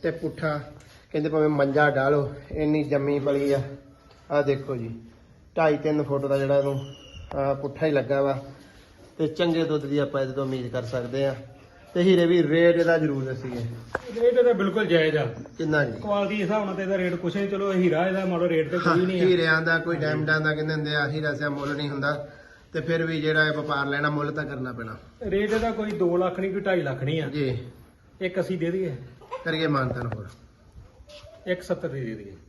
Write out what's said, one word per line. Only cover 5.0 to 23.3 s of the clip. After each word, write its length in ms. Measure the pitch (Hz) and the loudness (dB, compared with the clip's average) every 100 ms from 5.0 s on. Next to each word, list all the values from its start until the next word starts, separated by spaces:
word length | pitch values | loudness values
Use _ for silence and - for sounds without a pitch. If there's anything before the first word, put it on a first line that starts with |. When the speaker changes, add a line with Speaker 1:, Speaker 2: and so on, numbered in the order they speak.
| - - - - - - | -16 -20 -20 -20 -10 2
Speaker 1:
ਢਾਈ 200 | 160 147 | 2 4
ਤਿੰਨ 260 | 156 151 | 2 0
ਫੁੱਟ 220 | 143 139 139 | 0 0 0
ਦਾ 120 | 139 | 0
ਜਿਹੜਾ 200 | 139 139 | 2 2
ਇਹਨੂੰ, 360 | 139 135 139 - - - - 143 | 2 -2 -6 -14 -20 -18 -10 -4
ਆਹ, 200 | 139 139 | -2 -2
ਪੁੱਠਾ 300 | 139 - 160 | -4 -2 0
ਹੀ 60 | |
ਲੱਗਾ 300 | 143 117 139 | 0 0 0
ਵਾ। 220 | 139 131 - - - - - - - - | 2 0 -6 -18 -20 -20 -20 -20 -20 -4
ਤੇ 100 | 156 | -4
ਚੰਗੇ 360 | - 175 165 | 0 0 2
ਦੁੱਧ 220 | 160 151 139 | 0 0 0
ਦੀ 120 | 147 | -2
ਆਪਾਂ 240 | 139 139 | 0 -2
ਇਹਦੇ 120 | 135 | -2
ਤੋਂ 100 | 131 | -2
ਉਮੀਦ 280 | 135 131 120 | -4 -4 -4
ਕਰ 120 | 123 | -6
ਸਕਦੇ 420 | 117 127 120 131 139 | -4 -6 -4 -2 -2
ਆ। 100 | 120 - - - - - | -2 -12 -20 -20 -20 -6
ਤੇ 80 | 180 | 2
ਹੀਰੇ 240 | 175 185 170 | 6 6 6
ਵੀ 180 | 175 | 6
ਰੇਟ 320 | 147 160 170 170 | 4 6 6 6
ਇਹਦਾ 220 | 165 165 | 4 4
ਜ਼ਰੂਰ 260 | 156 139 | 2 0
ਦੱਸੀਏ। 420 | 131 123 127 120 117 117 - - - 208 | -4 -6 -6 -6 -6 -8 -10 -12 -8 2
Speaker 2:
ਰੇਟ 120 | 233 | 4
ਇਹਦਾ 200 | 247 240 | 6 4
ਬਿਲਕੁਲ 320 | 220 196 185 190 | 4 2 0 4
ਜਾਇਜ਼ 320 | 165 156 151 | 4 4 2
ਆ। 80 | 127 - - - | -2 -6 -14 -6
Speaker 1:
ਕਿੰਨਾ 280 | 160 151 131 | 0 2 0
ਜੀ? 140 | 104 | -2
Speaker 2:
ਕੁਆਲਿਟੀ 380 | 208 202 196 208 | -2 0 0 -2
ਦੇ 60 | |
ਹਿਸਾਬ 220 | 180 214 202 | 0 0 -2
ਨਾਲ 100 | 185 | -4
ਤਾਂ 80 | |
ਇਹਦਾ 140 | 190 190 | -2 0
ਰੇਟ 180 | 180 175 | 0 -2
ਕੁਛ 200 | 175 202 | -4 -2
ਨਹੀਂ। 140 | 196 | -2
ਚਲੋ 240 | 196 196 | -2 0
ਹੀਰਾ 340 | 190 180 156 185 | 2 2 2 0
ਇਹਦਾ 180 | 190 185 | 0 -2
ਮਾੜਾ 240 | 175 175 | 0 2
ਰੇਟ 220 | 165 151 | 2 0
ਤੇ 60 | 175 | 0
Speaker 1:
ਹਾਂ, 200 | 175 170 | 2 4
Speaker 2:
ਕੋਈ 80 | 185 | 2
ਨਹੀਂ 160 | 185 | 2
ਆ। 40 | 185 | 4
Speaker 1:
ਹੀਰਿਆਂ 360 | 180 165 160 | 4 4 2
ਦਾ 180 | 165 165 | 4 0
ਕੋਈ 160 | 165 165 | 0 -2
Speaker 2:
ਹਾਂਜੀ। 120 | 151 | 0
Speaker 1:
ਡਾਇਮੰਡਾਂ 340 | 156 151 156 | 0 0 2
ਦਾ 140 | 156 151 | 2 -2
ਕਹਿੰਦੇ 180 | 156 | -2
ਹੁੰਦੇ 220 | 156 151 151 | -2 -2 -2
ਆ, 120 | 143 | -2
ਹੀਰਾ 260 | 151 151 | -2 -4
ਸਿਆ 160 | 143 147 | -2 -4
ਮੁੱਲ 260 | 143 143 143 | -4 -4 -4
ਨਹੀਂ 140 | 147 | -4
ਹੁੰਦਾ। 380 | 139 143 147 - - - - - | -2 -2 -2 -6 -16 -20 -20 -8
ਤੇ 80 | 165 | -6
ਫਿਰ 220 | 156 165 | -2 0
ਵੀ 180 | 160 160 | 0 0
ਜਿਹੜਾ 260 | 151 | 2